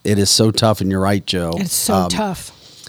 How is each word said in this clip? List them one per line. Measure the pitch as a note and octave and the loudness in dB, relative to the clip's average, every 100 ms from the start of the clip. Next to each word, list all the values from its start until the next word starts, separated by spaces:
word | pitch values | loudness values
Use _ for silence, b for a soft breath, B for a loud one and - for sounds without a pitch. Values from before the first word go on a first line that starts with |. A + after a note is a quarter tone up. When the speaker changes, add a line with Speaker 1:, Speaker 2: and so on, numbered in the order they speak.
Speaker 1:
It | - G2+ | -2 0
is | G2 | 2
so | - A2 | 4 2
tough, | G#2 A2+ G#2+ | 4 2 2
and | F#2+ | 0
you're | F#2+ | 0
right, | F#2+ G2+ | 2 0
Joe. | - F#2 F2 E2 | -2 -4 -2 -4
Speaker 2:
It's | F#3 | -4
so | - - | -4 0
Speaker 1:
Um, | G3 F3+ | 0 0
Speaker 2:
tough. | F3+ G#3+ F3 - B B B | -2 -4 -6 -12 B B B